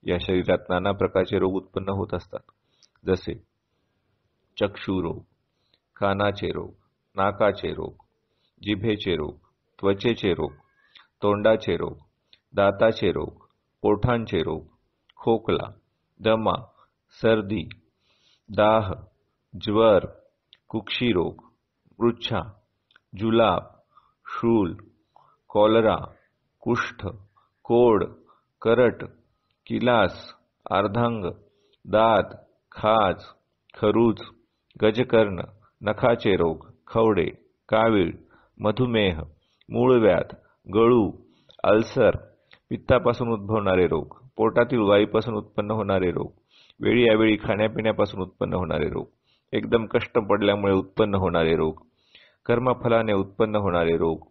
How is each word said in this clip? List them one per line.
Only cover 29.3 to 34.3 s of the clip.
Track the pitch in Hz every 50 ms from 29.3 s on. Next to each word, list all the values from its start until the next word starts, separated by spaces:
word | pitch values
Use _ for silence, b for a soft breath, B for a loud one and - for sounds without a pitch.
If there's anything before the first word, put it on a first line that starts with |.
| _ _ _ _ _ _ _
किलास, | - 117 110 110 123 120 117 101 90 - - - - - _ _ _ _ _ _ -
अर्धांग, | - 92 101 107 98 117 120 117 117 110 95 85 85 - _ _ _ _ _ _ _ _ _
दात, | 95 92 107 110 113 110 98 90 - - - - _ _ _ _ _
खाज, | - - - 107 110 113 104 95 85 - - - - _ _ _ _ _ _ _ _
खरूज, | - - 107 104 110 117 117 107 104 - -